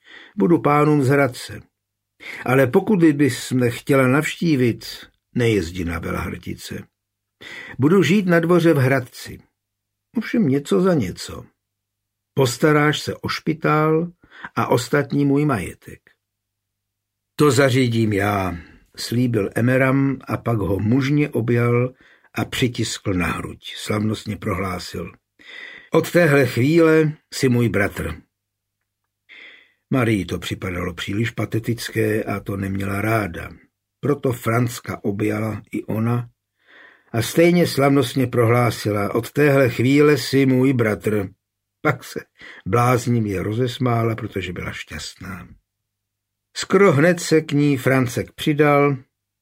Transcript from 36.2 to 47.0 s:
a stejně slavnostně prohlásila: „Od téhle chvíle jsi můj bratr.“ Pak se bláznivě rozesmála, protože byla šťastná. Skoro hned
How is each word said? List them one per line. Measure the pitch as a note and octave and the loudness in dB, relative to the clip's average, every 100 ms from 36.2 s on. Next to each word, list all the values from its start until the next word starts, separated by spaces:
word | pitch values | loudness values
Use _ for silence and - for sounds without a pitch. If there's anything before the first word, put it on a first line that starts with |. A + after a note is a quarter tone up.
| A#2+ _ _ _ _ - - _ _ | -4 _ _ _ _ -20 -20 _ _
a | A2+ | -4
stejně | - - F3 F3 C3+ | 0 4 4 4 2
slavnostně | - C#3 C#3 B2+ C#3 A#2+ | 2 4 4 2 0 0
prohlásila: | A#2+ A2+ A#2+ A#2+ - G#2+ G#2 G2+ A#2 | 2 4 4 2 0 -2 -2 -2 -2
„Od | A2+ | -2
téhle | C#3+ D3 C#3 B2 | 2 4 4 2
chvíle | - B2 C#3+ D3 C#3 | 2 2 4 4 4
jsi | - C3+ C3+ | 0 2 4
můj | B2+ C3+ | 4 2
bratr.“ | B2+ A2 G2+ G#2+ G#2 F#2 - _ _ _ _ | 2 0 -2 -2 -2 -4 -10 _ _ _ _
Pak | D3+ - | -4 -4
se | - - - _ - - F2+ | -6 -16 -16 _ -20 -14 -2
bláznivě | A#2 B2 B2 A#2+ A#2+ G#2 F#2 | 0 2 2 0 -2 -2 -4
rozesmála, | F#2+ A2 B2+ - B2+ A#2 A2+ A2 | -4 -2 -4 -2 -2 0 0 -4
protože | G#2 G2 F2+ | -6 -8 -8
byla | F2 E2+ | -8 -10
šťastná. | - - D#2+ - - - F#2 - - _ _ _ _ _ _ _ _ _ - | -12 -14 -14 -14 -14 -16 -16 -18 -20 _ _ _ _ _ _ _ _ _ -12
Skoro | - F#3+ G3 | 0 4 4
hned | C#3 | 6